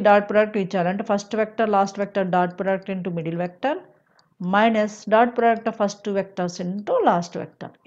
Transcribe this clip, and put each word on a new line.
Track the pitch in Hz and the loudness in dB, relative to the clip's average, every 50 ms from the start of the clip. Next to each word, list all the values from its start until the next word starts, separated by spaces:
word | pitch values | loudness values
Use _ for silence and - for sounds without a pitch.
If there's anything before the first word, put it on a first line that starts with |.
| 196 | 6
డాట్ | 208 202 208 202 208 | 6 6 6 4 2
ప్రోడక్ట్ | 202 214 214 214 214 208 190 | 2 2 2 2 0 -4 -4
ఇచ్చారు. | 180 - 185 170 180 | -2 -2 -2 0 0
అంటే | 196 202 - - | -2 -2 -2 -2
ఫస్ట్ | 202 202 - - - 214 | -2 -2 -2 -4 -4 -4
వెక్టర్, | 220 214 214 - 226 214 202 196 | -4 -4 -2 -2 0 2 2 2
లాస్ట్ | 196 196 202 202 202 | 2 0 -2 -6 -6
వెక్టర్, | 202 - 202 190 180 180 | -4 -2 -2 -2 0 2
dot | 180 180 180 180 - | 0 0 0 -2 -4
product | 190 190 190 185 185 - 190 | -2 -2 -2 -2 -4 -6 -8
into | 190 175 190 170 170 | -6 -6 -6 -6 -4
middle | 156 165 165 170 180 | -4 -4 -4 -4 -6
vector | 175 175 - - 269 302 370 - - _ _ _ _ _ _ _ _ _ _ 180 180 190 | -6 -6 -4 -4 -4 -4 -4 -8 -16 _ _ _ _ _ _ _ _ _ _ -6 0 2
minus | 202 220 233 226 214 208 208 208 - - 208 | 4 4 4 4 2 0 -2 -4 -10 -2 2
dot | 220 220 240 240 240 | 4 4 4 4 2
product | 233 233 233 226 220 226 226 | 2 2 4 2 2 -2 -6
of | 214 - | -2 -2
first | 208 196 202 - - | -2 -2 -2 -6 -8
two | 208 196 196 | -4 -2 -2
vectors | 185 190 - - 180 175 175 - | -4 -4 -6 -6 -6 -4 -4 -6
into | 180 175 185 208 208 349 - 508 403 262 | -8 -6 -6 -6 -4 -2 0 2 4 4
last | 196 175 175 - - - | 2 2 0 -4 -8 -10
vector. | - - - _ - - - _ _ | -10 -10 -12 _ -16 -16 -16 _ _